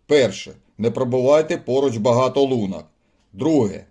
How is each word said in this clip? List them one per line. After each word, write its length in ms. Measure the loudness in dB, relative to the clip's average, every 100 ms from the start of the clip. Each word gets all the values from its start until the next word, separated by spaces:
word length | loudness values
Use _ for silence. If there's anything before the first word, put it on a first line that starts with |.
| 0
Перше. 480 | 2 2 -2 -16 -20 _ -6
Не 140 | -4
пробувайте 680 | -2 -2 0 4 2 2 -4
поруч 400 | -4 -2 -2 0
багато 440 | 0 2 2 0
лунок. 440 | 0 0 -4 -8 -14 _ _ _ _
Друге. 520 | -6 0 0 0 -4 -12